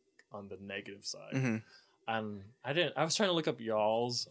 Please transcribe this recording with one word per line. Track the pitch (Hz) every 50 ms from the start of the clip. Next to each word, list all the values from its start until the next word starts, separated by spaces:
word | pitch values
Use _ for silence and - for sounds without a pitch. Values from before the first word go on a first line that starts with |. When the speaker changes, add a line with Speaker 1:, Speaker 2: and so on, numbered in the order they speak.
| _ _ _ _ - _
Speaker 1:
on | - 104 101 98
the | 98 92
negative | 98 98 98 101 101 104 101 101 101
side. | - - - - - -
Speaker 2:
Mm-hmm. | 135 131 127 110 110 110 - - - _ _ _ _ _
Speaker 1:
And | - 113 113 110 107 104 101 98 104 - _ _
I | 123 143
didn't, | 165 175 143 - -
I | 151
was | 160 156
trying | - 220 190
to | 180
look | 165 156 -
up | 120 123 113
y'all's. | 110 110 107 107 107 110 113 120 123 120 120 - -